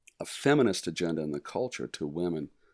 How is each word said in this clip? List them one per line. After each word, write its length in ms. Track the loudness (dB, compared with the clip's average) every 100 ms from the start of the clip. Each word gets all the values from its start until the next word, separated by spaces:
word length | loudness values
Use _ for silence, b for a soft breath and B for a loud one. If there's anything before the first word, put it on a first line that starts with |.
| -20 _
a 40 |
feminist 600 | -10 0 4 6 6 4 -2
agenda 340 | -2 -2 0
in 100 | -2
the 80 | -4
culture 480 | -6 -4 -4 -4 -8
to 180 | -6 -6
women 420 | -2 0 0 -4 -10 _